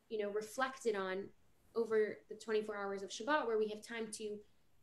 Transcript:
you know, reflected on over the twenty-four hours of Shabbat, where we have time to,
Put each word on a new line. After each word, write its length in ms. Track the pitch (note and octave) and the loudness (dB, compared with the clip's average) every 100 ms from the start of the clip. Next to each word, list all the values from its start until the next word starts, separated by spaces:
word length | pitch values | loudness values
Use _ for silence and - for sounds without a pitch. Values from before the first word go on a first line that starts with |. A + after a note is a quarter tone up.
| _ | _
you 100 | A3 | -2
know, 120 | G3+ | 0
reflected 640 | G3+ G#3+ - B3+ B3+ A#3+ G3+ | -2 -4 0 -2 0 0 2
on 320 | F#3+ F#3 G3 - - _ _ | 0 -2 -4 -12 -20 _ _
over 440 | A3+ A3 A3 G#3+ - - | -2 2 4 4 0 -10
the 40 | |
twenty-four 400 | G#3 - G#3+ G#3+ | -12 0 0 0
hours 280 | G#3 G3 G3 | -2 -2 -2
of 80 | F#3+ | -4
Shabbat, 360 | - A#3 D4+ A#3 | -6 2 4 4
where 120 | A3 | 4
we 100 | G#3+ | 2
have 140 | G#3+ | 0
time 280 | - A#3 A3 | -6 -6 -4
to, 280 | - G#3+ G#3 - - _ - | -4 -6 -6 -10 -20 _ -20